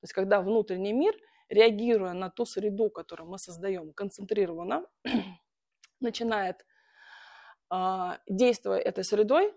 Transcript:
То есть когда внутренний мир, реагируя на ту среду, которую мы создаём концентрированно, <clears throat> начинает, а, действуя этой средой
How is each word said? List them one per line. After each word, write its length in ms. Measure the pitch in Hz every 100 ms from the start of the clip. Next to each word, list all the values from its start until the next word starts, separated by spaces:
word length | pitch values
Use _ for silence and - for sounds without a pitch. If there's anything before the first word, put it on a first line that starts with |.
То 40 |
есть 100 | 185
когда 260 | - 190 202
внутренний 500 | 190 226 214 185 196
мир, 200 | 226 359 427 _ _ _
реагируя 640 | 190 226 208 233 226 185
на 160 | 175 185
ту 160 | - 240
среду, 440 | - 208 196 220
которую 400 | - 165 165 165
мы 80 | 190
создаём 540 | - 170 196 185 156
концентрированно, 920 | 147 202 - 196 208 185 165 175 269 359 _
<clears throat> 960 | - 247 190 175 _ _ _ _ - _
начинает, 680 | 240 226 233 214 190 185 _ _ _ _ - - - - - - _
а, 480 | 185 185 190 180 - -
действуя 500 | 190 247 233 202 190
этой 240 | - 196
средой 500 | 185 208 214 285 415